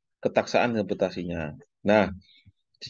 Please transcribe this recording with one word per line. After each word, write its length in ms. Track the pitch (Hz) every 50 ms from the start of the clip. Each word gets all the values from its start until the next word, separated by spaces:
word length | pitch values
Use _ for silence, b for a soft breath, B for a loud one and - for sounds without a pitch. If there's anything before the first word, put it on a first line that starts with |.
| _ _ _ _ -
ketaksaan 560 | 104 - 113 101 - - 104 98 123 117 110
interpretasinya. 720 | 101 101 101 95 98 90 90 92 87 90 85 82 80 76 76 - - _ _ _ -
Nah, 320 | 95 104 107 98 87 90 90 b b b b b b _ _ _ _ _ -
di 100 | - -